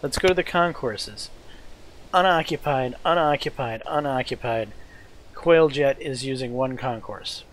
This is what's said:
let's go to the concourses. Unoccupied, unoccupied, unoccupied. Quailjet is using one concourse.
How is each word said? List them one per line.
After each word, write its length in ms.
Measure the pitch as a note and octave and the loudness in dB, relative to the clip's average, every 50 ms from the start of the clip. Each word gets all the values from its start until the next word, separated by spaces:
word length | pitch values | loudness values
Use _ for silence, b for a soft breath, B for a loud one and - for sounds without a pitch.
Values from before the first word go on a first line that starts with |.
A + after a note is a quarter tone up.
let's 160 | - C#3+ - - | -4 -4 -4 2
go 120 | - F#3 | 2 2
to 40 | F#3 | 4
the 100 | F3+ E3+ | 4 0
concourses. 840 | - - F3+ F3 F3 D#3+ - - B2 G#2+ G2+ - - G#2+ G#2 - - - - B B B B B B B B - - - - - - - | 0 2 2 2 2 0 -2 -4 -4 -4 -4 -8 -10 -10 -12 -12 -14 -14 -18 B B B B B B B B -18 -20 -18 -18 -14 2 4
Unoccupied, 840 | F#3 F3+ F#3+ F3+ E3 D#3+ - D#3+ C#3+ - D3 C#3+ C3 C3 B2+ B2+ - - | 4 6 6 6 4 2 0 -4 -2 0 0 0 2 0 -2 -4 -2 0
unoccupied, 800 | F3+ E3 F3 D#3+ D3+ D3 C#3 - D3 - - C3+ A#2 A2+ A2+ - - | 2 4 4 4 4 2 2 0 -4 -4 -4 -4 -4 -4 -6 -6 -2
unoccupied. 840 | E3 D3+ D3 C#3+ C3+ B2+ B2+ - B2+ A#2+ - B2+ A2+ A2+ A2 G#2 - B B B B B B B B B - - - | -2 0 0 0 0 -2 -2 -2 -6 -6 -4 -2 -2 -2 -2 -4 -8 B B B B B B B B B -20 -18 -16
Quailjet 680 | - - E3+ E3 D#3+ D#3+ D#3 C3+ C#3+ D3 C#3 C3+ - | -4 4 6 8 8 8 6 4 4 2 2 2 0
is 240 | - C#3+ C3+ B2 B2 | -4 -6 -6 -6 -4
using 300 | C3+ C3+ B2+ C3 A#2+ A#2+ | -4 -4 -4 -4 -4 -2
one 240 | B2 C3 C3 C3 B2 | 0 0 -2 -2 -4
concourse. 680 | - C3 A#2+ A2+ - - G#2 F#2 F#2 - - - - - | -4 -4 -4 -4 -8 -10 -12 -10 -10 -10 -10 -10 -14 -16